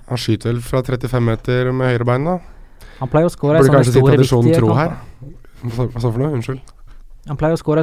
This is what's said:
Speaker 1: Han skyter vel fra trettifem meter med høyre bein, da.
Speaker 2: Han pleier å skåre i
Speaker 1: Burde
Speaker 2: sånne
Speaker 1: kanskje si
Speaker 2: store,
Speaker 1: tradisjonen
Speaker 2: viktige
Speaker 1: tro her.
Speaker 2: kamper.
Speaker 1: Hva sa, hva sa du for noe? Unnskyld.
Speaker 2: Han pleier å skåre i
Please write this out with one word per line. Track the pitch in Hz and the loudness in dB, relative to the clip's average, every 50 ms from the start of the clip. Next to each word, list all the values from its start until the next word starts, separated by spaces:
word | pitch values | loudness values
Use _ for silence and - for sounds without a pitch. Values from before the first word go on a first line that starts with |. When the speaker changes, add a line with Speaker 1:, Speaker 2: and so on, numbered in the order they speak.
| - - | -10 -8
Speaker 1:
Han | 127 117 | -6 -6
skyter | - - 110 101 - 113 | -2 -2 -2 -2 0 -4
vel | 120 120 | -4 -4
fra | 123 - 135 131 | -4 -2 -2 -2
trettifem | 120 - 127 120 - 113 127 123 117 | -2 -2 -4 -4 -4 -2 -2 0 0
meter | 113 113 - - 131 123 127 127 127 | 0 0 -2 -2 -2 0 0 0 0
med | 127 131 127 127 123 117 | 0 0 0 0 0 0
høyre | 120 | 0
bein, | 120 123 131 147 | 0 0 0 0
da. | 170 180 175 - - - - - - - - - - - - | -2 -4 -4 -6 -12 -20 -20 -20 -20 -20 -20 -20 -20 -12 -10
Speaker 2:
Han | 139 123 | -8 0
pleier | - 175 170 | 2 2 2
å | 175 - | 2 -2
skåre | - - 143 151 | -2 -2 2 2
i | 165 | 4
Speaker 1:
Burde | 135 131 | 4 4
Speaker 2:
sånne | 147 135 | 4 4
Speaker 1:
kanskje | 120 123 | 4 4
si | 120 135 | 4 4
Speaker 2:
store, | 131 139 151 | 6 6 6
Speaker 1:
tradisjonen | 131 135 - 131 120 120 | 4 4 4 4 4 4
Speaker 2:
viktige | 120 120 120 | 4 4 4
Speaker 1:
tro | 117 110 107 | 2 2 2
her. | 135 160 165 | 2 0 -2
Speaker 2:
kamper. | 165 - - - - - 131 143 - - - - - - 123 | -4 -10 -14 -20 -20 -20 -18 -18 -18 -20 -20 -20 -20 -10 -10
Speaker 1:
Hva | 120 | -8
sa, | 113 123 123 | -4 -4 -4
hva | 113 - 117 | -4 -4 -4
sa | 120 120 | -4 -2
du | |
for | 110 123 | -2 -2
noe? | 135 156 147 | -2 -2 -2
Unnskyld. | 117 113 - 131 127 - - - - - - - - - - - - - | -4 -6 -6 -10 -10 -12 -18 -20 -20 -20 -20 -20 -20 -20 -20 -20 -18 -12
Speaker 2:
Han | 147 143 | -10 -6
pleier | - 151 156 165 | -2 0 0 0
å | 156 | 0
skåre | - 156 151 | 0 0 0
i | 156 | 0